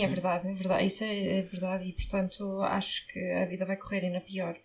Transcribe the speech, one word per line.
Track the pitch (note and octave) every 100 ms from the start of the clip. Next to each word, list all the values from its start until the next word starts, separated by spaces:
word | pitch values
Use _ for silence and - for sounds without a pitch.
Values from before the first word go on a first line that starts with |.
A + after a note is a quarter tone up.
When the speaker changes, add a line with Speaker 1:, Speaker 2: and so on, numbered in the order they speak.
Speaker 1:
é | G3
Speaker 2:
sim. |
Speaker 1:
verdade, | F#3 F3+ F3 F#3+
é |
verdade. | G3 F#3 F3+ G3
Isso | -
é, | A3 G3+ G3 G3
é |
verdade | F#3 F#3 F#3 F#3+ F#3
e, |
portanto, | F3+ - G3 F#3 - G3+ F#3+
acho | G3 G3+ G3 - -
que | F#3
a | F#3 F3+
vida | F#3 F3+ F#3
vai | G3
correr | - G3 F3+
ainda | F3+
pior | - F#3+ E3+ E3+